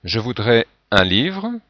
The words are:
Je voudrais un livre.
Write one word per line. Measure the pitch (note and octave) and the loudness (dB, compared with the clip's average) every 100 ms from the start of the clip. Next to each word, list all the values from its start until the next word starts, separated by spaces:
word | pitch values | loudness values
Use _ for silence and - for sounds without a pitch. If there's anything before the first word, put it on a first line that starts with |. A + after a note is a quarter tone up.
| F2 | -6
Je | A2 | -6
voudrais | A2+ A#2 A2 A#2 - _ _ | -4 -4 2 2 2 _ _
un | G2+ | 2
livre. | F#2 G2 D#3+ F#3+ G#3+ A#3 | 4 2 0 -4 -8 -10